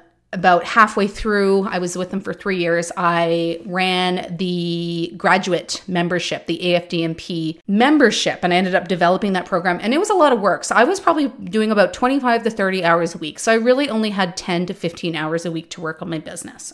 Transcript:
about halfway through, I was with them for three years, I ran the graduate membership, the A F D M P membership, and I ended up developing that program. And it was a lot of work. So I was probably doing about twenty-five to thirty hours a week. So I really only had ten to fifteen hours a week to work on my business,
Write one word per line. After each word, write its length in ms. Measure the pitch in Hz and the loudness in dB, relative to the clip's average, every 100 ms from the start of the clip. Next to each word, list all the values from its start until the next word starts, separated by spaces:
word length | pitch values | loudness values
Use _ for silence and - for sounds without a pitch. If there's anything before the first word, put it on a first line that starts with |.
| _ _ - | _ _ -12
about 320 | 185 180 175 | 0 4 4
halfway 440 | 175 233 220 220 196 | 4 4 4 4 -2
through, 600 | - 220 208 196 196 190 | -2 -2 2 4 2 0
I 80 | 185 | -2
was 180 | 180 175 | -4 -4
with 140 | 185 | -6
them 100 | 190 | -6
for 140 | 190 | -6
three 240 | 180 202 190 | -8 -4 0
years, 340 | 170 170 170 - | 2 0 -2 -2
I 640 | 175 170 170 170 165 170 208 | 0 2 2 2 0 -4 -6
ran 680 | 180 185 180 180 180 - 170 | -2 0 0 0 -2 -4 -4
the 800 | 185 175 170 170 170 170 170 175 | -2 -2 -2 -4 -4 -4 -6 -2
graduate 680 | 190 190 190 165 - - - | 0 2 2 -2 -4 -12 -4
membership, 600 | 180 170 175 - 147 - | -2 0 -2 -4 -6 -4
the 240 | 170 180 | -4 0
A 60 | 175 | 0
F 120 | 175 | 0
D 140 | 170 | -4
M 100 | 165 | -2
P 460 | 160 - 170 160 160 - | -4 -6 -4 -4 -6 -2
membership, 720 | 202 262 302 233 - 175 131 | 2 4 6 4 4 -2 0
and 100 | 175 | 0
I 40 | 180 | 2
ended 180 | 190 | 2
up 140 | 180 180 | 0 0
developing 460 | 180 175 185 202 | 2 2 2 0
that 120 | 185 180 | -2 -2
program. 320 | 180 185 175 | -2 0 -2
And 140 | 208 | 0
it 60 | 285 | 0
was 100 | 415 | 2
a 60 | 381 | 4
lot 180 | 302 | 4
of 80 | 233 | 4
work. 220 | 190 160 | 2 0
So 100 | - | 0
I 120 | 190 254 | 2 4
was 140 | 392 | 2
probably 280 | - 311 277 | 0 0 0
doing 420 | - 185 214 214 | -4 -4 -2 0
about 240 | 208 180 | 4 2
twenty-five 480 | - 254 277 247 233 226 | 2 0 2 2 0 0
to 40 | |
thirty 340 | 220 190 190 | -2 -2 0
hours 300 | 170 170 170 | 2 2 0
a 60 | 175 | -4
week. 180 | 160 - | -10 -6
So 140 | - | 0
I 40 | 226 | 2
really 340 | 233 254 285 | 4 2 2
only 180 | 220 220 | 0 -2
had 260 | 196 180 175 | 0 -2 -4
ten 300 | - 175 175 | -4 -2 -2
to 80 | |
fifteen 420 | 185 170 - 175 160 | -4 -8 -6 -6 -4
hours 300 | 156 165 170 | -2 -2 -4
a 60 | |
week 180 | 165 160 | -8 -10
to 120 | - | -10
work 200 | 160 156 | -10 -8
on 80 | 170 | -8
my 80 | 165 | -8
business, 560 | - 175 - - - | -8 -14 -14 -16 -18